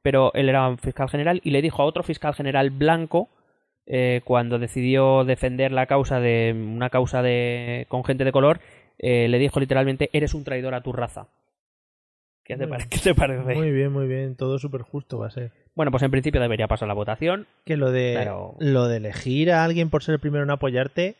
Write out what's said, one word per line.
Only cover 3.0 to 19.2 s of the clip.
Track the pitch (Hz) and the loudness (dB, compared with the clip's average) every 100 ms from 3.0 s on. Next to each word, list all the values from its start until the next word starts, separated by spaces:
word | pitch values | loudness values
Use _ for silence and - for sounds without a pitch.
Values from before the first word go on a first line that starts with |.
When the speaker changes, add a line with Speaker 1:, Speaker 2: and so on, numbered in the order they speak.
| 165 170 233 _ _ _ _ _ - | 0 -2 -2 _ _ _ _ _ -4
Speaker 1:
eh, | 127 127 123 | 0 2 0
cuando | - 123 120 120 | 2 0 2 -2
decidió | 117 - 127 135 135 135 | -4 -2 2 4 6 4
defender | 131 127 131 127 135 | 4 0 0 0 0
la | 131 127 | 0 2
causa | 139 131 131 | 2 2 0
de, | 120 117 117 113 | 2 2 2 -2
una | 110 117 123 | -4 -4 0
causa | 127 127 127 | 0 0 0
de, | 123 123 120 120 120 120 123 | 0 0 0 -4 -6 -6 -6
con | 127 | -4
gente | 123 131 | -2 0
de | 131 | 2
color, | 135 143 170 - - _ _ | 4 4 2 -4 -20 _ _
eh, | - 120 117 | 0 2 4
le | 123 | 2
dijo | 139 139 | 2 0
literalmente, | 135 135 135 131 147 | 0 2 0 0 -2
"Eres | 151 147 151 | 0 -2 -4
un | |
traidor | 139 127 131 127 | -6 -6 -4 -6
a | |
tu | 127 | -6
raza". | 120 117 - 104 _ _ _ _ _ _ _ _ _ _ _ | -6 -6 -8 -20 _ _ _ _ _ _ _ _ _ _ _
¿Qué | - 127 | -12 -8
te | 135 | -6
Speaker 2:
Muy | |
Speaker 1:
pare-, | 123 | -6
Speaker 2:
bien. | 120 | -4
Speaker 1:
qué | - | 0
te | 190 165 | 2 4
parece? | 139 127 127 131 | 2 -2 -2 0
Speaker 2:
Muy | 160 | 0
bien, | 135 139 | 0 0
muy | 139 131 | 0 -2
bien. | 131 135 127 | -2 -6 -4
Todo | 131 135 | -4 -4
súper | 139 135 | -6 -8
justo | 117 143 - 120 | -8 -12 -10 -10
va | 107 | -8
a | |
ser. | - 120 _ _ - | -10 -12 _ _ -2
Speaker 1:
Bueno, | 147 | 0
pues | 127 | 2
en | 135 | 2
principio | 135 143 139 | 2 2 0
debería | 117 110 107 | 2 0 0
pasar | 110 104 | -2 -2
la | |
votación. | 104 104 110 160 196 208 _ - | -4 -4 -2 -2 -2 -8 _ -6
Speaker 2:
Que | 151 | 0
lo | 131 | 0
de, | 127 123 117 | 0 0 -2
Speaker 1:
Pero | 104 95 95 - | -4 -6 -12 -2
Speaker 2:
lo | 147 131 120 | 2 4 2
de | 113 | 0
elegir | 107 - | -4 -8